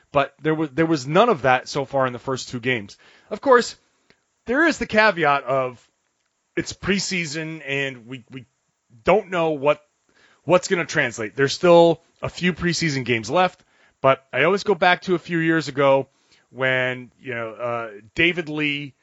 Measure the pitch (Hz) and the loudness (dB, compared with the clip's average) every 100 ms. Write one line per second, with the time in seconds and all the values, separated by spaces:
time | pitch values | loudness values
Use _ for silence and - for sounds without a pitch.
0 | _ 143 139 _ 151 156 156 131 160 160 | _ -2 -2 _ -4 -2 -2 -2 0 0
1 | 127 170 240 160 131 127 - 147 135 139 | 0 2 2 2 2 0 -2 -8 -4 -2
2 | 127 123 - 127 - 123 131 120 104 - | -2 -2 -8 -8 -8 -8 -4 -4 -6 -18
3 | _ _ - 208 285 240 220 - _ _ | _ _ -14 -4 4 4 2 -8 _ _
4 | _ _ _ _ - 269 330 - 233 214 | _ _ _ _ -4 0 2 0 -2 2
5 | 220 170 147 143 123 135 127 120 _ _ | 2 2 2 0 0 -4 -4 -8 _ _
6 | _ _ _ _ _ - - - - 196 | _ _ _ _ _ -10 -10 -8 -4 -4
7 | - 185 160 156 160 160 139 139 135 123 | -4 -6 -6 -8 -10 -12 -8 -6 -6 -8
8 | 113 131 - 127 117 _ _ _ _ 117 | -16 -18 -18 -20 -20 _ _ _ _ _
9 | 170 196 196 180 160 147 143 151 _ _ | 0 2 0 -2 -2 0 0 -2 _ _
10 | _ _ _ _ - 175 - 180 156 160 | _ _ _ _ 2 2 2 -4 -2 -2
11 | 127 113 107 127 139 - 180 170 170 160 | -2 -2 -6 0 0 2 6 8 8 2
12 | _ _ 139 - 175 170 170 156 165 135 | _ _ -10 -4 -2 -2 -4 -2 -2 -2
13 | 120 113 107 165 180 - _ _ _ _ | -2 -2 0 0 0 -2 _ _ _ _
14 | 135 131 _ 123 156 196 208 180 180 175 | 2 2 _ 0 0 0 -2 2 2 2
15 | - 170 - 170 160 165 147 131 139 135 | 0 -4 -2 -2 0 0 -2 0 2 2
16 | 131 _ _ _ _ 120 131 131 127 127 | 0 _ _ _ _ -4 -2 0 -2 -6
17 | 123 _ 127 117 113 104 120 117 113 101 | -12 _ -10 -8 -8 -8 -6 -6 -8 -14
18 | 107 - 170 175 151 151 147 143 143 - | -8 0 0 0 -6 -6 -4 -6 -10 -18